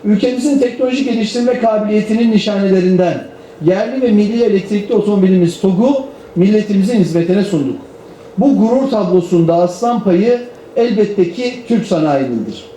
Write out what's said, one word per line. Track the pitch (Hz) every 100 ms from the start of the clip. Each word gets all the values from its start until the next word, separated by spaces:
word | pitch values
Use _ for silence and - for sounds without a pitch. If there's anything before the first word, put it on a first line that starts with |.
| 208
Ülkemizin | 208 254 254 294 277
teknoloji | 247 - 254 262 240
geliştirme | 233 208 240 240 247
kabiliyetinin | 226 214 214 214 214 226 233
nişanelerinden | 214 214 196 196 190 180 180 180 131 - - - - 156
yerli | 190 226 262
ve | 247
milli | 208 208 233
elektrikli | 226 196 - 202 -
otomobilimiz | 202 208 202 185 185 170 -
tog'u | 190 180 254 269 - - - 170
milletimizin | 196 214 202 202 190 233
hizmetine | 156 170 165 190
sunduk. | 190 160 135 - - - - - - -
Bu | 277 196
gurur | 220 262 269
tablosunda | 220 180 180 170 175 165
aslan | 170 180 - 233 233
payı | 196 175 226 240 - - - -
elbette | 240 208 196 196 170
ki | - 247 - -
Türk | 233 -
sanayinindir. | 175 151 139 123 113 107 95 -